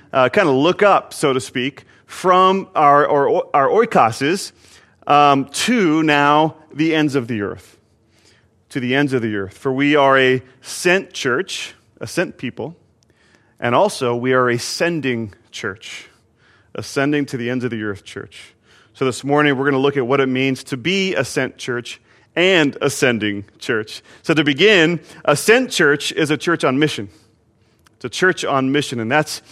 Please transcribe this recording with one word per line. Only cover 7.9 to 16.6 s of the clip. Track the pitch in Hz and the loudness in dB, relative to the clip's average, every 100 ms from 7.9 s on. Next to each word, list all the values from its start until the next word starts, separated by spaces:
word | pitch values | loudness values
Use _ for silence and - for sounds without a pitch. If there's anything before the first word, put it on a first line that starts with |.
| _ _ _ _ _ _ _ _ | _ _ _ _ _ _ _ _
To | 143 | -6
the | 123 131 | 0 0
ends | 143 | 2
of | 131 | 0
the | 110 104 | -2 -6
earth. | 98 - | -8 -8
For | 139 | -6
we | 131 143 147 | -2 2 4
are | 135 135 | 4 6
a | 131 131 - _ | 4 2 -4 _
sent | - - 180 185 190 | -16 -4 0 0 -2
church, | - 131 127 196 - - - _ - | -6 -4 -2 -4 -10 -14 -18 _ -16
a | - | -8
sent | - 165 - | -6 -6 -6
people, | 123 - 127 175 _ _ _ _ _ _ _ - | -12 -10 -12 -14 _ _ _ _ _ _ _ -6
and | 120 | 0
also | 127 202 - 123 | 2 2 0 -4
we | 120 127 | -2 0
are | 127 123 | 2 2
a | 120 | 0
sending | - - 170 170 131 117 110 - _ | -4 -4 -4 -2 -4 -4 -6 -14 _
church, | - 104 98 - - - _ _ _ _ _ | -12 -10 -10 -18 -20 -20 _ _ _ _ _